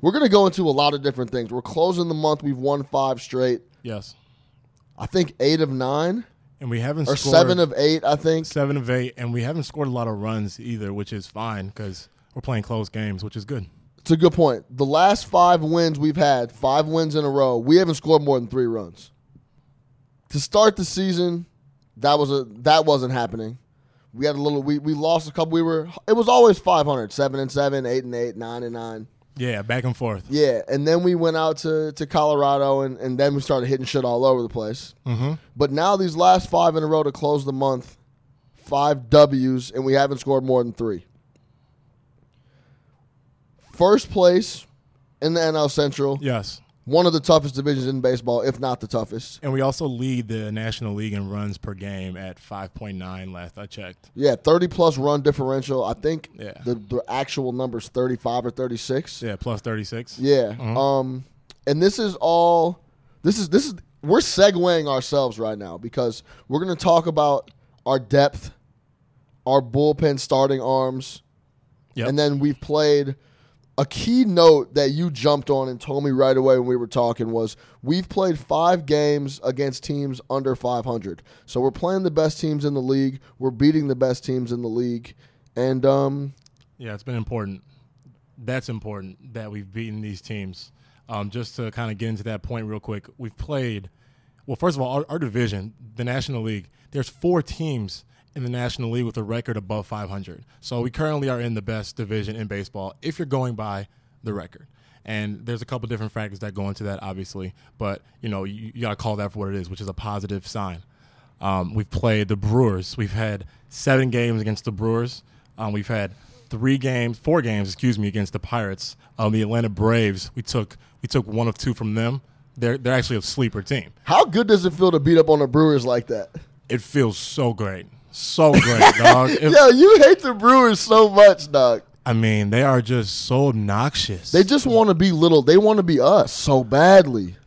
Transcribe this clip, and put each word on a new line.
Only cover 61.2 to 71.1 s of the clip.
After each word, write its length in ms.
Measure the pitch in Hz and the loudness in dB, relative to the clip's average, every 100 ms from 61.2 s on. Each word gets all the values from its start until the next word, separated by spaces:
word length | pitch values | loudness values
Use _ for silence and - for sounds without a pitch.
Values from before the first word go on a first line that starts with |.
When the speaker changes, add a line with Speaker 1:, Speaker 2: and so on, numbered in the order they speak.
| - _ _ - - | -14 _ _ -8 -4
Speaker 1:
and 160 | 147 | 2
this 160 | 190 208 | 2 2
is 180 | 214 185 | -4 -2
all, 680 | 165 170 170 170 170 180 _ _ _ _ | 0 2 4 4 0 -2 _ _ _ _
this 160 | 160 214 | -2 -2
is, 100 | 170 | 2
this 160 | 196 | 0
is, 120 | 294 180 - _ | 0 -8 -18 _
we're 160 | 147 220 | 0 2
segueing 680 | - - 202 175 180 170 147 | 2 4 4 4 2 2 0
ourselves 520 | 131 127 143 127 107 | -4 -2 0 0 -2
right 180 | 110 107 | -6 -8
now 220 | 95 85 | -10 -14
because 440 | 117 - 120 110 - - - | -10 -4 -4 -4 -14 -20 -6
we're 120 | 143 | -4
gonna 160 | 185 170 | -4 -2
talk 300 | 185 170 165 | 2 2 2
about 440 | 156 147 143 - _ _ _ 123 | 0 2 0 -4 _ _ _ -2
our 120 | 135 | -2
depth, 540 | 107 139 143 - - - _ _ _ _ _ _ _ _ 127 | 0 2 2 0 -14 -20 _ _ _ _ _ _ _ _ 0
our 160 | 135 | 0
bullpen 580 | 123 131 151 147 156 135 | 2 0 0 2 0 -2
starting 400 | - 139 135 135 | -2 0 2 0
arms. 640 | 131 131 131 131 131 | -2 -2 -2 -6 -12